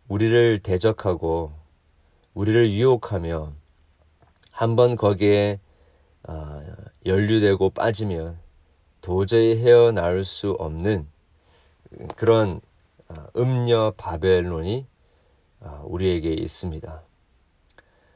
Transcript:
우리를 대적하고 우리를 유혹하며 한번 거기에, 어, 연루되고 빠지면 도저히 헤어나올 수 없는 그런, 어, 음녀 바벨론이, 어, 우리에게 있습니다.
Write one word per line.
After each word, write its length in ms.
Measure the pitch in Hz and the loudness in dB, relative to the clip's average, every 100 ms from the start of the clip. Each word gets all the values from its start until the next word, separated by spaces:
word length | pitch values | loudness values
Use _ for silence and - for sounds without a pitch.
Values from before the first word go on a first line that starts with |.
| - | -6
우리를 520 | 101 113 120 120 107 | -2 2 4 4 2
대적하고 920 | - 92 110 110 98 85 82 82 78 76 _ _ _ _ _ _ _ 107 | -2 0 0 0 -4 -2 -2 -4 -6 -12 _ _ _ _ _ _ _ -6
우리를 340 | 104 113 117 | 0 2 2
유혹하며 840 | 101 131 120 - 98 82 80 76 73 _ _ _ _ _ _ _ _ _ | 2 2 2 -2 -6 -6 -6 -8 -14 _ _ _ _ _ _ _ _ _
한번 440 | - 117 113 123 117 | -4 0 4 2 4
거기에, 640 | 104 98 104 104 101 101 _ _ _ _ _ _ | 0 2 2 2 2 -4 _ _ _ _ _ _
어, 400 | - 78 76 73 78 - - _ 92 | -14 -12 -12 -14 -16 -18 -20 _ -2
연루되고 640 | 98 104 110 104 95 95 | 0 2 4 4 4 0
빠지면 640 | - 113 107 104 85 82 85 - _ _ _ _ _ | 0 -2 -2 -4 -6 -8 -12 -20 _ _ _ _ _
도저히 560 | - 92 98 117 113 113 | -4 -2 2 4 4 4
헤어나올 640 | 120 120 117 101 85 90 | 6 8 8 4 0 -2
수 280 | 95 - 101 | -4 -6 -6
없는 560 | - 80 80 98 98 73 _ _ _ _ _ _ _ - - - - | -4 -6 -4 -2 -2 -6 _ _ _ _ _ _ _ -20 -18 -16 -2
그런, 460 | 113 113 104 80 - _ _ _ - | 2 4 2 -4 -14 _ _ _ -20
어, 60 | 80 76 - | -20 -10 -4
음녀 600 | 127 127 120 117 107 - | -2 0 2 2 0 -4
바벨론이, 880 | - 85 92 90 87 82 87 123 135 _ _ _ _ _ _ _ | -10 -2 2 2 0 -4 -4 -6 -8 _ _ _ _ _ _ _
어, 220 | 76 73 73 | -18 -16 -10
우리에게 440 | 87 95 87 80 | -4 -2 -2 -2
있습니다. 720 | 80 82 - 90 78 82 80 - _ _ _ _ _ _ _ _ _ _ | -4 -6 -8 -10 -10 -12 -18 -20 _ _ _ _ _ _ _ _ _ _